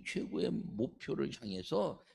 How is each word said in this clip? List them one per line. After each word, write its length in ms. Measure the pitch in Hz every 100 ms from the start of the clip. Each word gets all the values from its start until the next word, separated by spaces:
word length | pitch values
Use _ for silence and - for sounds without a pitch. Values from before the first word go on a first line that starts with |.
최고의 460 | - - - - -
목표를 800 | - - 104 123 - - 135 139 135
향해서 600 | 107 92 92 180 185 101 -